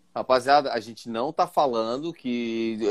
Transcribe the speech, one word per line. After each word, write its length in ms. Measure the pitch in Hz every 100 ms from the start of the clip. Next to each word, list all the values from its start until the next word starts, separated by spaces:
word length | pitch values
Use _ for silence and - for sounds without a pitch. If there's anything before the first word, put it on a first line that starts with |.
| _
rapaziada, 580 | 117 110 127 127 143 135
a 80 | 117
gente 280 | 107 107 117
não 240 | 113 139
tá 140 | 160 170
falando 640 | 185 143 113 113 131 170
que 680 | 165 127 120 117 113 113 110 107